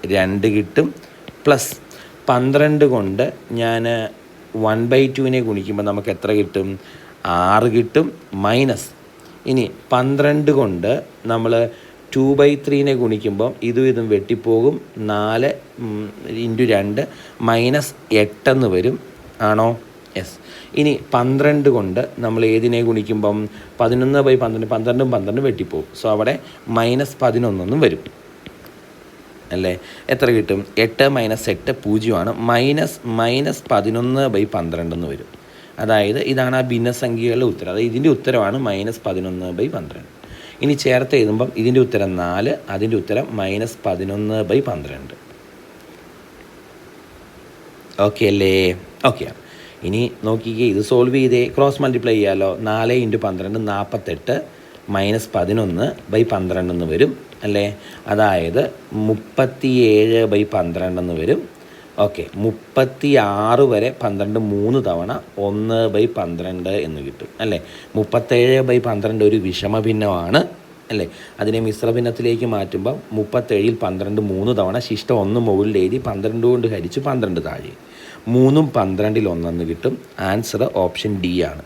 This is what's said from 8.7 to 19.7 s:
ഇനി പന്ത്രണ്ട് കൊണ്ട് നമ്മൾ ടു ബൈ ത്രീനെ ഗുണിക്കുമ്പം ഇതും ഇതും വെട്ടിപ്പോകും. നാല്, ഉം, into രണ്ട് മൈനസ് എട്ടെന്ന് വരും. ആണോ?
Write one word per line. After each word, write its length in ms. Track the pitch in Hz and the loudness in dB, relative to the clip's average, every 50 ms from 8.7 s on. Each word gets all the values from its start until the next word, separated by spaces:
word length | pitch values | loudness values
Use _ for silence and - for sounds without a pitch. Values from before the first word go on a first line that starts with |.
| 113 - - - - - - - - - - - - - - 131 | 0 -4 -6 -14 -18 -20 -20 -20 -20 -20 -20 -20 -20 -12 -4 -2
ഇനി 140 | 131 131 117 95 - - - - - | 0 0 0 -2 -6 -14 -4 0 0
പന്ത്രണ്ട് 580 | 123 127 135 139 139 143 147 147 151 147 147 147 135 | 2 2 2 2 2 2 2 2 2 2 4 4 4
കൊണ്ട് 320 | 127 104 92 87 85 104 127 - - - - - - 113 117 | 2 2 0 -2 0 0 0 -2 -4 -10 -20 -12 -6 -2 -2
നമ്മൾ 200 | 113 113 117 117 117 117 117 - - - - - - - - - | 0 0 2 2 2 2 0 -4 -12 -20 -20 -20 -20 -18 -6 -2
ടു 100 | 135 131 135 139 139 | 0 2 2 6 6
ബൈ 120 | 143 147 147 139 143 | 6 6 4 2 -2
ത്രീനെ 280 | 143 139 139 139 143 135 123 | 0 0 2 2 2 2 2
ഗുണിക്കുമ്പം 500 | 123 113 110 104 107 110 101 98 110 123 - - - 117 | 2 0 0 0 -2 -2 -2 0 -2 -2 -2 -4 -4 -2
ഇതും 180 | 117 120 131 131 | 0 2 2 4
ഇതും 140 | 123 117 113 110 107 | 2 2 2 2 2
വെട്ടിപ്പോകും. 640 | 98 - - 120 107 - 113 113 110 117 139 156 - - - - - 110 104 | 0 2 0 -4 -2 0 2 2 4 4 2 2 0 -10 -14 -12 -8 -4 -2
നാല്, 400 | 104 104 104 107 110 113 127 139 - - - - - 113 117 | -2 0 0 0 0 0 0 0 -2 -4 -12 -20 -14 -10 -8
ഉം, 220 | 110 107 104 107 101 - - - - - 113 117 | -8 -6 -8 -8 -10 -12 -14 -12 -10 -8 -6 -4
into 200 | 117 113 113 127 120 110 | -4 0 0 2 2 2
രണ്ട് 260 | 98 98 101 104 110 143 - - - - - - - 117 117 | 2 0 0 -2 -2 -4 -6 -8 -18 -20 -20 -12 -4 -2 0
മൈനസ് 440 | 113 117 117 123 - 147 143 - - - - - 110 107 | 2 2 2 2 0 0 -4 -4 -10 -16 -6 0 2 2
എട്ടെന്ന് 460 | 104 104 - - - 139 127 135 127 107 92 | 2 2 -2 -2 2 2 4 4 4 2 2
വരും. 200 | 90 90 123 123 - - - - - - - - - 113 107 | 2 2 0 -2 -4 -10 -16 -20 -20 -20 -20 -8 -2 0 2
ആണോ? 200 | 107 107 113 117 | 2 4 2 2